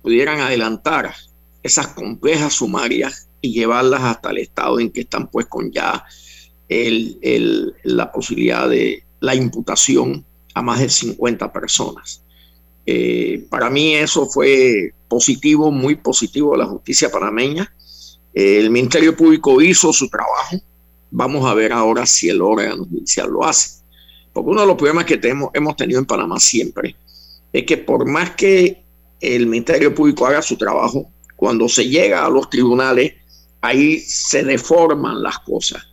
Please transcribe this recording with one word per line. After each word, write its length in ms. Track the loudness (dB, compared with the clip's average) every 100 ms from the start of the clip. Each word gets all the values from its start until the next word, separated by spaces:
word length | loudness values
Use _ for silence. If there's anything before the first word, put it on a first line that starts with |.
pudieran 400 | 2 2 2 -2
adelantar 720 | -2 -2 -2 -4 -4 -2 -4 -10 -20 _ _ _
esas 260 | -4 -2 -2
complejas 640 | -8 -12 -4 0 0 0
sumarias 760 | -2 -4 -2 -2 -2 -4 -8 _ _
y 120 | -6
llevarlas 500 | -2 0 2 2 2
hasta 280 | 0 -4 -6
el 80 | -6
estado 400 | -6 -6 -2 -2
en 120 | -2
que 100 | -6
están, 240 | -8 -8 -6
pues, 200 | -6 -6
con 260 | -6 -6
ya 320 | -4 -4 -6 -10 -20 -20 -20 -20 _ _
el, 500 | -4 0 -2 -4 -6
el, 540 | -2 0 0 -2 -4 -8
la 300 | -4 -2 -2
posibilidad 560 | -6 -8 -2 -2 0 0
de 340 | 0 0 -4 _ _
la 140 | -2
imputación 920 | 0 -2 -4 -6 -2 2 2 0 -6 -12 _ _
a 80 | -6
más 160 | -4 -2
de 100 | 0
cincuenta 640 | -2 -4 -4 -4 -4 -8
personas. 680 | -8 -6 -4 -4 -10 -18 -20 _ _ _ _ _ _ -4
Eh, 560 | -2 0 -2 -4 -6 -8
para 180 | -4 -2
mí 260 | 0 0
eso 320 | 0 0 0 -2
fue 680 | 0 2 4 4 2 -2 -10 _
positivo, 640 | 0 0 0 2 4 2
muy 240 | 0 0 -2
positivo 560 | -2 -2 -2 -2 0
de 60 | 0
la 80 | -2
justicia 440 | -6 -4 -2 0
panameña. 640 | -2 -4 -2 -2 -2 -8 _ -20 -20 -20 -20 _
Eh, 260 | 0 4 6
el 100 | 4
Ministerio 460 | 2 2 4 4 6
Público 440 | 6 6 6 6
hizo 320 | 6 4 2
su 160 | 2 -2
trabajo. 520 | -4 -4 -4 -4 -8 -12 _ _ _ _
Vamos 340 | -4 -2 0 0
a 80 |
ver 180 | 2 2
ahora 340 | 2 2 0 0
si 220 | 0 0
el 120 | 2
órgano 440 | 2 2 -2 -6
judicial 460 | -8 -10 -6 -4 -4
lo 140 | -2
hace. 360 | -2 0 -4 -8 _ _ _ _ _
Porque 180 | -8 -2
uno 100 | 2
de 60 | 2
los 80 | 4
problemas 280 | 2 0
que 120 | 0 0
tenemos, 340 | 0 -2 -4
hemos 220 | -4 -4 -4
tenido 220 | -2 -2
en 80 | 0
Panamá 320 | -2 -2 -2
siempre 560 | -2 -2 -4 -6 -10 -10 _ -20 -20 -20 _
es 120 | -6
que 120 | -2 -4
por 300 | 0 -2 0
más 260 | -2 -4
que 520 | 0 4 4 4 0 _ _ _ _
el 260 | -4 0 0
Ministerio 460 | 0 0 2 2
Público 340 | 4 2 4 2
haga 160 | 2
su 140 | 0 -4
trabajo, 540 | -2 0 0 -2 -8 _ _
cuando 340 | -4 0 2 2
se 200 | 2 2
llega 360 | 2 2 2
a 60 | 2
los 200 | 2 0
tribunales, 640 | 0 2 2 2 2 2 -2 _ -20 _ _
ahí 360 | -2 2 2 2
se 460 | -4 -6 -2 -2
deforman 800 | 0 -2 2 4 4 2 -4 -6
las 160 | -6 -8
cosas. 420 | -6 -4 -4 -8 -18